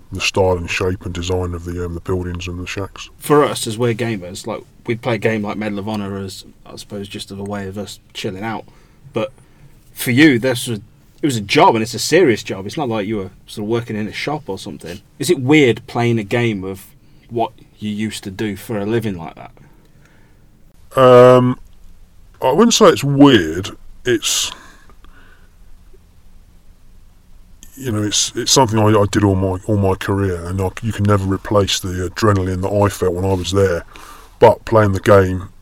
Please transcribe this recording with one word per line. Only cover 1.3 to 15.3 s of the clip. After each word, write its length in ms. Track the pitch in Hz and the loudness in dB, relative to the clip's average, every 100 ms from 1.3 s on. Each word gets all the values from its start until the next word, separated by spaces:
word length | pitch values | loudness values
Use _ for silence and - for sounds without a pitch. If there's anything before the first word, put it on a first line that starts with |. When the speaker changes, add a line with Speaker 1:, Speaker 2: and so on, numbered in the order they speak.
| 92 87 | -4 -4
Speaker 1:
of 100 | 85 | -8
the, 220 | 87 87 87 | -10 -8 -8
um, 80 | |
the 60 | 85 | -8
buildings 480 | - 90 87 87 90 | -6 -6 -6 -8 -10
and 120 | 90 | -10
the 60 | 90 | -10
shacks. 420 | 101 98 - - - | -10 -10 -14 -20 -12
Speaker 2:
For 260 | - 147 | 2 4
us, 240 | 127 110 117 | 4 0 -6
as 120 | 107 | -2
we're 160 | 120 | -2
gamers, 520 | 110 117 107 87 98 110 | -2 -4 -6 -8 -12 -10
like, 160 | 101 - - | -10 -12 -12
we'd 160 | - 117 | -8 -6
play 140 | 131 | -4
a 40 | 110 | -2
game 220 | 110 110 | -2 -2
like 160 | 104 98 | -4 -6
Medal 220 | 107 101 | -6 -6
of 100 | 101 | -6
Honor 300 | 107 98 98 | -6 -6 -8
as, 260 | 95 - - - - | -10 -14 -20 -20 -20
I 100 | - | -20
suppose, 320 | - 104 101 | -14 -14 -12
just 220 | 104 - | -14 -14
as 80 | 98 | -12
a 60 | |
way 220 | 101 104 95 | -10 -8 -8
of 120 | 101 | -10
us 200 | 98 - _ | -12 -16 _
chilling 320 | - 117 92 | -12 -10 -8
out. 220 | 113 107 - - _ _ - | -8 -10 -12 -20 _ _ -10
But 180 | 117 - - _ _ - - _ | -6 -6 -10 _ _ -20 -20 _
for 160 | - - | -8 -2
you, 280 | 123 156 120 | 4 4 4
this 280 | 131 123 123 | 0 -2 -6
was, 140 | 107 - _ _ - | -8 -10 _ _ -6
it 40 | 156 | -4
was 100 | 117 | -4
a 40 | |
job, 340 | 98 - 185 | 0 4 6
and 80 | 113 | 4
it's 120 | 110 | -2
a 40 | 110 | -6
serious 440 | - 160 160 104 | 0 4 4 2
job. 240 | - 98 98 | -4 -10 -8
It's 100 | 165 | -6
not 140 | 135 | -4
like 160 | 110 98 | -4 -4
you 100 | 107 | -6
were 140 | 95 - - | -8 -14 -16
sort 180 | - | -10
of 60 | 107 | -4
working 260 | 117 117 107 | -4 -4 -6
in 100 | 107 | -8
a 60 | |
shop 380 | - - 151 - | -8 -6 -6 -8
or 80 | 95 | -12
something. 420 | 104 71 80 92 - - | -12 -14 -14 -14 -16 -6
Is 120 | 135 | -2